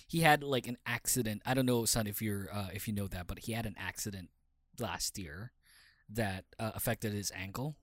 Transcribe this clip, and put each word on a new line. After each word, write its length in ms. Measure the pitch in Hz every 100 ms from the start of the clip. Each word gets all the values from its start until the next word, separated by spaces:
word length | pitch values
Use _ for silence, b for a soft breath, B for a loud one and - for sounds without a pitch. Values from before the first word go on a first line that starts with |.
| B
he 120 | 165
had, 220 | 160 151
like, 240 | 143 127 120
an 120 | 123
accident. 580 | - 117 - 131 110 104 -
I 80 |
don't 120 | 131 127
know, 180 | 120
Son, 240 | 110 120 104
if 120 | 101
you're, 280 | 110 101 98
uh, 180 | 101 98
if 140 | 95 -
you 60 |
know 120 | 101 98
that, 220 | 92 90
but 100 | 101
he 140 | -
had 140 | 113 110
an 100 | 98
accident 520 | 95 - 107 98 87 _ _ _ _ -
last 360 | 110 85 - -
year 360 | 85 80 117 _ b b b b b
that, 340 | 107 104 92 - -
uh, 140 | 110
affected 380 | 104 - 110 110
his 180 | 104 95
ankle. 440 | 95 95 98 143 151